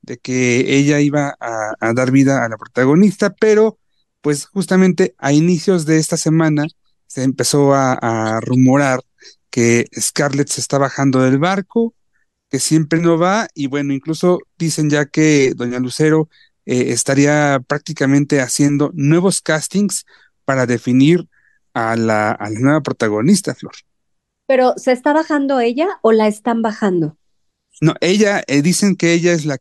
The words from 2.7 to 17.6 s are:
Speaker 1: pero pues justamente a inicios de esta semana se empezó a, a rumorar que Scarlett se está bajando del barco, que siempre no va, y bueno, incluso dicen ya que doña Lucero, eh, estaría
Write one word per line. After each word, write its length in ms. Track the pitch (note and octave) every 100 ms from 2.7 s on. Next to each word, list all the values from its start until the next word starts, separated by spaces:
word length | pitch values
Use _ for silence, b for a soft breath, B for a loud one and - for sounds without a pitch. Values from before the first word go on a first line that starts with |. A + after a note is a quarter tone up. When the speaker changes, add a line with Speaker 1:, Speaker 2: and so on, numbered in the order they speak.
| - C3 E3 G3+ - G3+
Speaker 1:
pero 440 | G3 G#3+ G#3+ A3 - _ _ _ _
pues 220 | D3 C#3+ -
justamente 680 | G3 E3 F#3+ F#3+ E3 F#3 -
a 140 | C#3
inicios 540 | D3 E3+ E3+ G3+ F3+ D3
de 120 | D#3+
esta 180 | D#3 E3
semana 500 | D#3+ D#3+ D#3+ D3+ D#3 - _ _ -
se 160 | -
empezó 520 | C3 C3 B2+ D3 C#3
a, 180 | C#3 C3
a 480 | B2+ A#2 A2+ A2 A2+
rumorar 600 | - B2+ B2+ C#3 C#3 B2+ - _ B B _
que 360 | - A#2 A#2+ - -
Scarlett 480 | - - C#3+ C#3 C#3+
se 120 | -
está 180 | - C#3
bajando 420 | C3+ - C#3 C3
del 180 | C3 C#3
barco, 560 | F3 G3 F#3+ A#3 A#3 - _ _ _ _ _
que 80 | C3
siempre 420 | - D#3+ D#3 E3
no 180 | E3+ E3
va, 280 | F3 G#3 -
y 140 | - C#3
bueno, 240 | C#3+ C#3+
incluso 480 | C#3 D#3 D#3 F3+ F3+ - -
dicen 320 | E3 D#3 D3+
ya 140 | D3 C#3+
que 460 | - D#3 D3 C3
doña 240 | - B2 B2
Lucero, 500 | B2+ - D#3 D#3 D#3 b b _ -
eh, 200 | B2+ B2
estaría 680 | A#2 - C#3 C#3+ D3+ D3 C#3